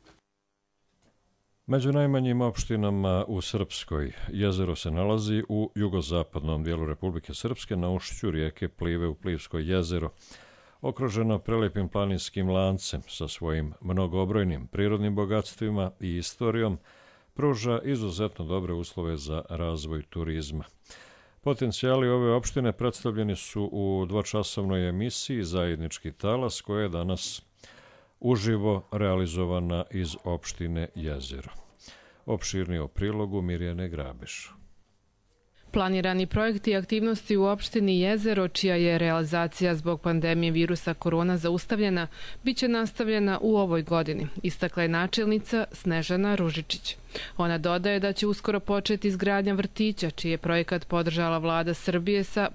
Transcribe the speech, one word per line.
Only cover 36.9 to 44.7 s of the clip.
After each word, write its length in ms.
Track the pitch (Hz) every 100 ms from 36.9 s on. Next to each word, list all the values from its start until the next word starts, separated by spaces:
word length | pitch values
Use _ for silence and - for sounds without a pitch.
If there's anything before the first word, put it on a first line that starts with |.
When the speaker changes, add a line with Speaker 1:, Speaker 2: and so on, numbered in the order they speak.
| 220 226 214 - 202
Speaker 2:
u 80 | 196
opštini 540 | 202 - 233 196 185
Jezero, 480 | 185 214 220 196 185
čija 280 | - 190 175
je 220 | 170 165
realizacija 800 | 170 165 156 170 170 - 180 160
zbog 260 | 165 156
pandemije 500 | 175 165 165 165 170
virusa 420 | 160 170 175 -
korona 440 | - 170 165 175 180
zaustavljena, 680 | 170 175 - 214 208 180 165 - - -
bit 140 | 254 247
će 100 | 254
nastavljena 720 | 233 220 - 220 214 202 190
u 160 | 220 214
ovoj 260 | 190 165
godini, 440 | 160 165 156 151 151 -
istakla 400 | 180 - 175